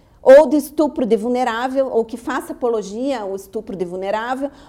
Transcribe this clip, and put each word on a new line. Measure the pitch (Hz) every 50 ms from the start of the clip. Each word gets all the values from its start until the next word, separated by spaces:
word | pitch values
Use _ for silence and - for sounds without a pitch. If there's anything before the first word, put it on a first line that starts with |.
| _ _ _ _
ou | - - 262 285 311
de | 247 302
estupro | 294 269 - - - 302 294 294 - -
de | 196 226
vulnerável, | 208 208 240 247 247 254 240 220 226 247 262 262 277 269
ou | 262 - 226 226
que | 226 -
faça | 233 - 294 254 277 285 - 302
apologia | - 254 240 233 214 190 190 202 226 254 285 262 233
ao | 208 190 196
estupro | 196 196 - - 220 220 - 202
de | 170 185
vulnerável, | 170 175 185 190 196 208 214 226 240 262 262 277 277 - - -